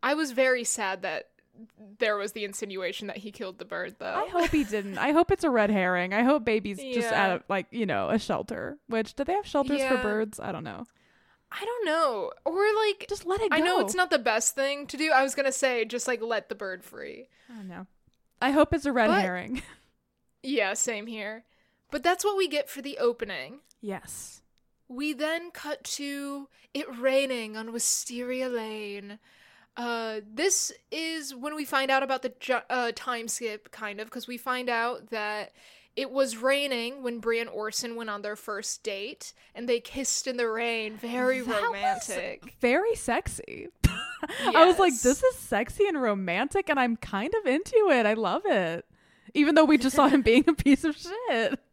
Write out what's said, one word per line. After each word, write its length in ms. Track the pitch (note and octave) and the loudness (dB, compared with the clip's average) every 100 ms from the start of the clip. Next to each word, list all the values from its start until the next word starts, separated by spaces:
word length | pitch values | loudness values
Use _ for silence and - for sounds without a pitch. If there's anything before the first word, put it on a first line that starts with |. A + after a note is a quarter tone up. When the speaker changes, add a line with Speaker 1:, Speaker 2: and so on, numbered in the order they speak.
Speaker 1:
I 120 | B3+ | 0
was 180 | D4+ D4+ | 0 0
very 320 | A#3+ C4 B3+ | 2 2 2
sad 380 | A#3 - G3 F#3+ | 0 -2 -2 -4
that 280 | F#3 D#3 - _ _ _ A3 _ G#3 G#3 | -4 -6 -10 _ _ _ -20 _ -20 -2
there 180 | A3 G#3 | 0 0
was 160 | G3+ | -2
the 120 | A3 | -6
insinuation 640 | G3+ G3+ G#3 F#3+ F3+ G3 G3+ | -8 -6 -8 -4 -4 -4 -8
that 80 | G3 | -10
he 160 | G#3 | -12
killed 260 | G3+ F#3+ F#3 | -10 -12 -10
the 60 | |
bird, 320 | F3+ E3+ F3+ - | -10 -8 -8 -8
though. 260 | F#3 - - | -6 -4 -2
Speaker 2:
I 20 | |
hope 200 | F4+ E4+ | 0 2
he 120 | D#4 | 2
didn't. 340 | A3 G#3+ G3+ F#3+ | 0 -2 -4 -2
I 120 | C4+ | 2
hope 220 | D4+ E4+ | 4 4
it's 100 | G4 | 2
a 80 | E4 | 2
red 200 | A#3+ G#3 | 4 4
herring. 440 | G#3 F3+ F3+ F3+ | 4 2 2 0
I 80 | G3+ | 2
hope 220 | A#3+ D4 | 4 4
Baby's 340 | A3 A3 G3+ F#3+ | 2 0 -2 -8
just 320 | C4+ B3 A#3 | -4 -2 0
Speaker 1:
Yeah. 240 | A3 G3 | 2 2
Speaker 2:
at, 160 | F3+ - | 0 -2
like, 160 | G3 E3 | -4 -4
you 120 | A#3+ | -4
know, 260 | G#3 G#2+ F#2 | -2 0 2
a 80 | A3 | 0
shelter. 580 | - G3 - - - D4 _ | 0 -4 -4 -6 -8 -10 _
Which, 280 | A3+ G#3+ | -4 -4
do 100 | - | -6
they 80 | C#4 | -2
have 120 | F#4+ G4+ | -2 0
shelters 360 | D4 C4+ C#4+ | -2 0 0
for 120 | C4 | 2
Speaker 1:
Yeah. 80 | B3+ | 0
Speaker 2:
birds? 360 | A#3 G#3+ A3 - | 0 -2 -4 -6
I 140 | - | -8
don't 100 | A3 | -8
know. 240 | D#3 F#2+ A#3 _ _ _ _ _ _ | -8 -12 -14 _ _ _ _ _ _
Speaker 1:
I 140 | - | -10
don't 200 | G4+ A#4+ G4 | -6 -4 0
know. 440 | D#4+ D#4 A3 F3+ - | 2 2 0 -6 -4
Or, 200 | - E4+ G#4 G#4+ A4 | -4 2 2 4 0
like, 200 | G4+ - | -2 -6
Speaker 2:
Just 160 | G4+ E4+ | -8 -4
let 140 | G4 | -2
it 80 | A4 | 2
Speaker 1:
I 80 | D#4+ | 2
know 200 | E4 F#4 | 2 2
Speaker 2:
go. 40 | F4+ | 0
Speaker 1:
it's 80 | |
not 160 | F4+ F4+ | 0 2
the 100 | D#4+ | 2
best 340 | A#3+ A3 A#3+ | 2 0 0
thing 320 | - C4+ C#4+ C#4+ | 0 -2 -2 -8
to 100 | C#4 | -2
do. 140 | D#4 | 4
I 120 | C#4 | 4
was 100 | C4+ | 4
gonna 160 | C4 C4+ | 2 0
say, 340 | C4 C4+ A#3+ | 2 0 2
just, 220 | A3 A#3+ A#3+ | -2 -4 -2
like, 160 | A#3+ | -4
let 260 | A3+ A3+ - | -2 -4 -4
the 60 | |
bird 300 | G#3 G3+ F3+ | -10 -8 -10
free. 440 | - - C#3+ - B3+ _ _ | -14 -16 -14 -14 -18 _ _
Speaker 2:
I 40 | A#3 | -16
don't 120 | F#3+ | -14
know. 180 | F3 F#3+ _ _ _ _ _ | -14 -16 _ _ _ _ _
I 120 | B3 | 2
hope 200 | C#4+ D4 | 4 4
it's 140 | E4 C#4+ | 4 0
a 60 | |
red 160 | B3 A3 | 4 4
Speaker 1:
But 140 | F4+ | 4
Speaker 2:
herring. 400 | F#3+ F3+ G3 B3 - - _ _ | 2 -2 -6 -8 -10 -20 _ _
<laughs> 400 | _ _ _ _ | _ _ _ _
Speaker 1:
Yeah, 300 | C4 C#4 G3 | -4 0 0
same 340 | G#3 - A3 A3 | 0 -2 -4 -6
here. 360 | A3 G3+ A3 _ _ _ _ _ | -8 -10 -10 _ _ _ _ _
But 140 | D4 | -2
that's 200 | E4+ F4+ | 0 2
what 120 | G4+ G4 | 0 2
we 100 | F#4 | 0
get 240 | D4 C#4+ | 0 -4
for 100 | C#4 | -8
the 160 | C4+ - | -10 0
opening. 640 | A#3+ A#3+ G#3+ F3 C3+ C4+ _ _ | 0 0 -6 -6 -8 -14 _ _
Speaker 2:
Yes. 640 | G#3+ F#3 - - - - _ _ _ _ _ | -10 -10 -10 -14 -14 -18 _ _ _ _ _
Speaker 1:
We 260 | B3 D4 | -8 -6
then 380 | C4+ D4+ E4 F4 | -4 -4 -4 -8
cut 320 | - D4+ D4+ | -14 -10 -10
to 640 | - - C#4+ C#4+ C#4+ C#4 C#4 _ _ | -8 -8 -8 -8 -8 -10 -12 _ _
it 140 | C#4+ D4+ A#3+ | -10 -8 -2
raining 580 | C4 C4+ C#4 B3 A3 G#3+ | 2 2 2 -2 -6 -8
on 160 | A3+ | -8
Wisteria 760 | A#3 - - - A#3+ B3 B3+ B3+ | -4 -2 -2 -4 -8 -6 -4 -2
Lane. 680 | B3 A3 G#3+ G#3 G3+ G3+ G#3 _ _ - _ _ - | -4 -6 -8 -10 -12 -14 -18 _ _ -20 _ _ -8
Uh, 440 | A#3+ A#3 A3+ A3 G#3 | -4 -4 -4 -8 -10
this 400 | A3 F4+ G4 - - _ | 0 2 2 -2 -6 _
is 440 | D4+ D#4+ D#4+ C#4 | -6 -4 -6 -8
when 200 | C4 C#4 | -8 -8
we 100 | D4+ | -6
find 260 | D4 C4+ C4 | -2 0 2
out 120 | C4+ | 2
about 200 | C4+ C4 | 2 -2
the 100 | C4 - | -4 -8
ju-, 200 | - B3+ - | -2 -2 0
uh, 220 | B3+ A#3+ | -2 -2
time 340 | A3+ - A#3+ A3+ | -4 -6 -6 -6
skip, 420 | - A#3 G#3 - | -6 -6 -8 -14
kind 300 | - G#3+ G3+ | -12 -10 -8
of, 100 | A3 | -10
'cause 160 | B3 A#3+ | -10 -10
we 100 | B3 | -10
find 300 | C4 B3+ B3 | -4 -4 0
out 420 | A#3 A#3 - A3 | 0 0 -4 -6
that 420 | A3+ G#3 G#3+ G3+ _ - - _ - | -6 -4 -4 -8 _ -20 -20 _ -6
it 140 | C4+ | -4
was 260 | C4 C4+ A3+ | 2 0 2
raining 640 | B3+ C#4 C#4+ B3 A#3 C#4 | 2 2 2 -2 -4 -6
when 160 | B3+ A#3 | -6 -4
Bree 220 | A3 A#3 | -2 0
and 100 | A#3 | -2
Orson 460 | - G#3+ G#3+ A#3+ A#3 | -6 -6 -4 -6 -8
went 140 | A3+ | -8
on 120 | G#3 | -6
their 140 | G#3 G#3+ | -6 -8
first 460 | - G3+ - - | -8 -8 -6 -6
date, 500 | - G3 G#3+ - - - _ | -6 -6 -8 -12 -16 -18 _
and 140 | - A#3+ | -12 -2
they 120 | A#3+ | -2
kissed 460 | A#3 C4 C4 - - | -2 -6 -2 -2 -2
in 100 | B3 | -2
the 120 | A#3 | -2
rain. 480 | A3 A#3 A3+ A3 G#3+ | 0 -2 -2 -4 -8
Very 440 | A#3 A#3+ B3+ C4 | -6 0 2 0
Speaker 2:
That 80 | B3 | 0
was 140 | A4 | 0
Speaker 1:
romantic. 880 | A#4 A4+ F#5 F#5 F5 - - - - - | 0 0 -2 -2 -4 -6 -6 -10 -16 -2
Speaker 2:
very 340 | A#3+ C4+ G#4+ | 2 2 2
sexy. 760 | A4+ - A#3+ - - - - F4 _ | -2 -2 -2 -2 -10 -12 -12 -14 _
<laughs> 120 | - - - - D4 G4 - | 0 0 -12 -10 -10 -2 4
I 180 | D#4+ | 10
was 140 | E4 F4 | 10 10
like, 140 | F#4 | 6
Speaker 1:
Yes. 100 | A#3+ | 6
Speaker 2:
"This 200 | B3 C4+ | 4 4
is 140 | B4+ B4+ | 2 0
sexy 500 | - G3+ - - G4+ | -4 -2 -2 0 0
and 140 | D#4+ | 2
romantic, 680 | B3 G3+ F#3+ F3 C4+ G4 F#4+ | 0 0 0 0 0 0 0
and 100 | C#4+ | 2
I'm 180 | B3 A#3 | 2 0
kind 360 | - G3 B3 | -4 -4 0
of 120 | A4+ F#4+ | 0 2
into 420 | C4+ G4 A#4 G#4 | 0 4 4 6
it. 160 | C4 G#3+ | 6 4
I 80 | |
love 280 | A3 G#3 A3+ G4+ | 2 0 0 2
it." 380 | B3+ E3+ E3+ - _ _ _ - | 2 2 -4 -10 _ _ _ -6
Even 200 | C#4+ D4 | 4 6
though 100 | D#4+ | 8
we 140 | D#4 D4+ | 8 6
just 160 | C4 | 4
saw 140 | C#4+ C#4 | 6 6
him 140 | C#4 | 8
Speaker 1:
<laughs> 100 | A3 | 8
Speaker 2:
being 120 | A#3+ D#4 | 6 6
a 60 | |
piece 300 | D#4 - C#4 | 4 6 6
of 120 | E4 D4 | 4 -4
shit. 640 | F4 G4+ B4 B3 A3 - _ | -8 -8 -2 0 0 -2 _